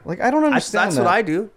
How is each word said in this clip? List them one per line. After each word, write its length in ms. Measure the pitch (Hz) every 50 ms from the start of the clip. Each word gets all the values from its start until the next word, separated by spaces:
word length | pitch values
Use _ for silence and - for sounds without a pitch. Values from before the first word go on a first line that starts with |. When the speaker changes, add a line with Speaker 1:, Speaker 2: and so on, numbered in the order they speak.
| -
Speaker 1:
Like, 160 | 143 165 -
I 80 | - 240
don't 120 | 285 311 311
Speaker 2:
That's, 80 | 302
Speaker 1:
understand 340 | 277 - - - - 190 185 208
Speaker 2:
that's 60 | 165 131
Speaker 1:
that. 60 | 120
Speaker 2:
what 60 | 170
I 120 | 180 220 226
do. 260 | 165 151 180 226 208 -